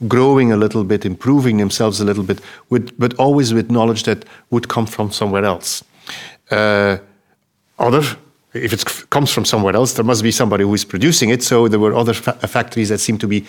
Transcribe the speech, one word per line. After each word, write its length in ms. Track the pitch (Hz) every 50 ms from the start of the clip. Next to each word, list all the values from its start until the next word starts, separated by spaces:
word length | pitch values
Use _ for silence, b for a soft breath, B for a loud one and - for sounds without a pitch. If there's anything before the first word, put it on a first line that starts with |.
| 120
growing 440 | 104 120 123 131 139 139 135 127 117
a 60 | 110
little 260 | 104 107 104 - 113 98
bit, 220 | 95 107 101 -
improving 520 | 98 90 - - 127 143 143 127 127 107
themselves 420 | 104 104 98 - - 117 110 95 101
a 40 | 104
little 180 | 101 101 104 95
bit, 160 | 95 95 - B B B B B B
with, 260 | 123 120 123 - - -
but 160 | 120 117 -
always 360 | - 131 143 143 143 135 113
with 200 | 113 113 110 117
knowledge 320 | 120 117 113 117 110 110 -
that 220 | 113 104 - - B B B B B
would 160 | 123 117 -
come 180 | - - 120 113
from 260 | 107 - - 107 101
somewhere 320 | - - 110 101 95 98 104
else. 400 | 101 90 82 - - - - - B B B B B B B B B B B _ -
Uh, 460 | 110 107 107 104 104 101 101 101 98 98 - - _ _ _ _ _ _ _ _ _ _ _ _ _ -
other 240 | 120 120 123 156 151 123 113 - _ _ _ _ _ _ -
if 200 | 120 123 110 113
it 140 | 101 -
c-, 180 | - - - - -
comes 220 | - 143 143 -
from 140 | - 117 101
somewhere 300 | - - 110 98 98 92
else, 180 | 110 131 123 -
there 120 | 127 110
must 180 | 120 123 - 110
be 80 | 113
somebody 320 | - - 120 104 104 98 101
who 100 | 101 104
is 120 | 98 -
producing 440 | - - 90 123 175 - - - 107
it. 140 | 127 123 -
So 240 | - 127 117 117
there 120 | 110 107 104
were 140 | 104 107 104
other 200 | 120 104 117 107
fa-, 340 | - - 123 - - -
factories 420 | - - - - - - 120 107 101
that 100 | 107 98
seemed 200 | - - 110 101
to 60 | 117
be 180 | 101 104 101 101